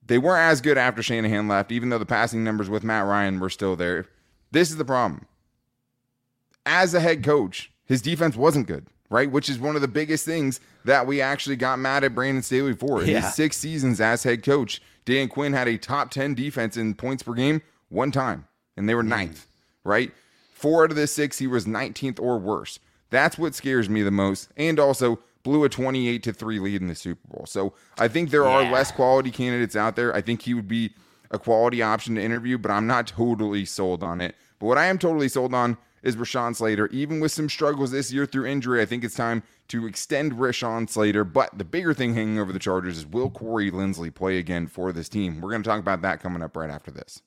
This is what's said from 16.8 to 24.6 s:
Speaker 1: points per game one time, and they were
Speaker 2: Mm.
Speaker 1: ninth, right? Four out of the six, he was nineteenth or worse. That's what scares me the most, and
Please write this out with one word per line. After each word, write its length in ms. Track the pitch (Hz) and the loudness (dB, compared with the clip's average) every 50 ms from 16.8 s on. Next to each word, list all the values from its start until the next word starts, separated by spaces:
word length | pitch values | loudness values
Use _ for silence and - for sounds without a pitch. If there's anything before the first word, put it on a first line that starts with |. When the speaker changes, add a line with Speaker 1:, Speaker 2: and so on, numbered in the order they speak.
| 113 110 104 | -2 -2 -4
Speaker 1:
points 300 | - - 127 135 127 - | -4 -4 -6 -6 -6 -6
per 100 | - 120 | -6 -4
game 280 | 117 127 143 156 156 - _ _ _ _ _ | 0 2 2 2 0 -2 _ _ _ _ _
one 220 | - 92 127 147 | -2 -2 -2 0
time, 340 | 131 139 135 123 92 71 73 _ _ _ _ _ _ | 0 0 -2 -2 -4 -6 -8 _ _ _ _ _ _
and 120 | - 98 104 | -4 0 0
they 80 | 117 | 2
were 80 | 117 117 | 2 2
Speaker 2:
Mm. 40 | 110 | 0
Speaker 1:
ninth, 400 | 117 110 95 82 78 - - _ _ _ _ _ _ _ _ | 0 -2 -2 -4 -8 -14 -20 _ _ _ _ _ _ _ _
right? 280 | 90 101 110 127 127 - _ _ _ _ _ _ _ _ | 0 2 2 2 0 -6 _ _ _ _ _ _ _ _
Four 320 | - - 147 156 170 160 | -4 0 2 2 2 2
out 40 | 160 | 0
of 60 | 156 147 | 0 -2
the 100 | 147 143 | -2 -2
six, 300 | - - 147 139 - - | 0 -2 -2 -4 -2 -4
he 100 | 135 131 | -4 -2
was 200 | 123 120 98 101 | -2 -2 -2 -2
nineteenth 520 | 110 104 131 - - - - 135 120 - | -4 -4 -6 -6 -8 -8 -8 -8 -6 -4
or 180 | 101 123 123 113 | -2 -2 -2 -2
worse. 420 | 92 98 107 76 52 - - - _ _ _ _ _ _ | -2 -2 -4 -4 -4 -10 -16 -18 _ _ _ _ _ _
That's 280 | - 127 143 165 - - | 0 2 2 2 0 -2
what 180 | 165 160 135 | -4 -4 -4
scares 340 | - - 139 131 127 113 95 | -6 -4 0 0 0 0 0
me 120 | 107 107 104 | 0 0 0
the 80 | 98 | 2
most, 380 | 98 98 98 98 98 95 - _ _ | 2 2 2 0 0 -2 -8 _ _
and 220 | - | -4